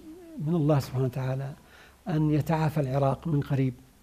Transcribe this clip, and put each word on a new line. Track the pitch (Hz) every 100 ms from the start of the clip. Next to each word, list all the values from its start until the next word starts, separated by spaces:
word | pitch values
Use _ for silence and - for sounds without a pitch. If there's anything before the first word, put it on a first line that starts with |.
| - - 339 311 151
من |
الله | 175 147 143
سبحانه | - 131
وتعالى | 131 131 131 131 135 147 - - - - -
أن | 156 151
يتعافى | 151 143 160 156 156
العراق | 135 135 135 135 165
من | 143
قريب، | - 135 131 123 - _